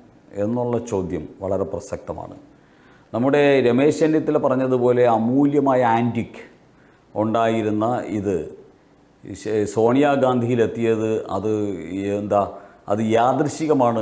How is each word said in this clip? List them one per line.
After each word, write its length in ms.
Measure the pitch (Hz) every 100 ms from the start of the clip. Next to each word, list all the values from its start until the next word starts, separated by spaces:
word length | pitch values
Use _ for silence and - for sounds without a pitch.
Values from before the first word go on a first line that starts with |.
| - _ _ 101
എന്നുള്ള 340 | 104 120 123 117 120
ചോദ്യം 340 | 98 90 82 76 -
വളരെ 240 | 95 95 98
പ്രസക്തമാണ്. 640 | 87 - - - 82 - - - _ _ _ - - _
നമ്മുടെ 300 | 110 131 147 143 135 120
രമേശ് 320 | 120 147 147
ചെന്നിത്തല 340 | 160 156 151 151 139
പറഞ്ഞതുപോലെ 600 | 127 131 127 123 120 120 113
അമൂല്യമായ 680 | 113 131 143 143 135 127 120 117
ആൻറ്റിക് 440 | 120 113 101 - - _ _ _ _ _ _ 104
ഉണ്ടായിരുന്ന 640 | 110 113 117 113 107 107 113 123 76 104
ഇത് 160 | 101 87 76 - - _ _ _ _ _ 95 98
ശ-, 200 | 107 107 101 -
സോണിയാഗാന്ധിയിലെത്തിയത് 1300 | 113 131 147 139 127 127 117 120 107 113 113 110 110 110 - 98
അത് 160 | 107 107 104 87 80 95 98 101
എന്താ, 240 | 104 101 95 - - - -
അത് 100 | 104 110 110
യാദൃശ്ചികമാണ് 840 | 123 131 147 - 156 143 120 113